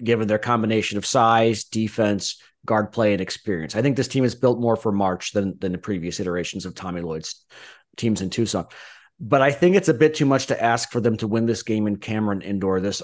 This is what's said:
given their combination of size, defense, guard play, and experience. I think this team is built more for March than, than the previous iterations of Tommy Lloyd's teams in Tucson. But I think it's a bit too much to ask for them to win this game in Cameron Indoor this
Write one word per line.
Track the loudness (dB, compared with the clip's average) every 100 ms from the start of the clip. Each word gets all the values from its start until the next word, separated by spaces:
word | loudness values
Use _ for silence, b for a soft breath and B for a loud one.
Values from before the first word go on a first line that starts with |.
given | -2 0 2
their | 0
combination | 0 0 2 0 0 -4
of | -2
size, | 2 4 4 4 0 -4
defense, | -4 -2 0 0 0 -4 -10 b _ -2
guard | 0 0
play, | 0 2
and | 0
experience. | -2 -8 -6 -6 -4 -2
I |
think | 0 0
this | -2
team | 0
is | 0 2
built | 0 2
more | 0 0
for | 0
March | 0 0 -2 -4
than, | -2 -2 -4
than | -6
the | -4
previous | -4 -6 -4 -6
iterations | -4 -4 -4 -8 -10
of | -10
Tommy | -8 -6
Lloyd's | -6 -8 -10 -16 _ B B B _ -4
teams | -2 0
in | -2
Tucson. | -2 -2 -2 -6 B B B B -14
But | 0 2
I | 4
think | 4 4 4
it's | 4
a |
bit | 4 4 4
too | 2
much | 2 0
to | 0
ask | 2 0 -2
for | -2
them | 0 0
to | 0
win | 0 0
this | -2
game | -2 0 0
in | -2
Cameron | -4 -2 -2 -2
Indoor | -4 -2 0 0
this | 0 -4